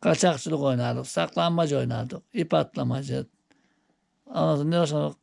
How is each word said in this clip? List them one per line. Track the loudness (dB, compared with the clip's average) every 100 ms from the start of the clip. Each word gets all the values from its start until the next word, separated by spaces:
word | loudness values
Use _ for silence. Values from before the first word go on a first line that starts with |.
Kaçakçılık | 0 4 4 2 -2 0
oynardık, | 2 2 0 -2 -4
saklanmaca | -4 -2 0 0 2 2 0
oynardık, | 0 -4 -6 -10 _
ip | -4 0
atlamacı. | 0 0 -2 -2 -2 -4 -6 -6 _ _ _ _ _ _ _ _ _ -8
Ondan | -2 0 2
sonra, | 2 2
ne | 2
sonra | 0 -2 -6